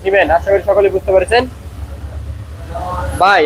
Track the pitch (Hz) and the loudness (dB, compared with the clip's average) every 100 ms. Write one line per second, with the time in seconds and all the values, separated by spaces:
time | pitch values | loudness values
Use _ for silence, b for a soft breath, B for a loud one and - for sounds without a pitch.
0 | 196 196 151 165 196 196 190 196 196 185 | 2 2 4 2 2 0 2 2 2 2
1 | - 190 180 233 254 - - - - - | 2 2 4 0 0 -8 -16 -14 -14 -12
2 | - - - - - - - - - 151 | -12 -10 -10 -12 -14 -14 -10 -8 -6 -6
3 | - - 185 190 | -4 2 4 4